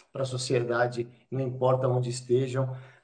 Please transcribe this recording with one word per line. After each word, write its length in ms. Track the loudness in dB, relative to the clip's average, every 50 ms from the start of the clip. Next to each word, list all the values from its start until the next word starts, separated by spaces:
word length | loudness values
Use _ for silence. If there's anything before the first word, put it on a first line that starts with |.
| -20 _
pra 140 | _ -6 -4
sociedade, 840 | -4 -2 -4 -2 0 0 0 2 2 2 2 2 0 0 -4 -6 -6 -8 _ _ _
não 120 | -4 -4
importa 460 | -4 -4 -2 0 2 4 4 4 2 2
onde 220 | 2 2 0 -2
estejam, 640 | -4 -6 0 2 2 2 2 0 0 -2 -2 -2 -4 -10 -14 -18 -20 -20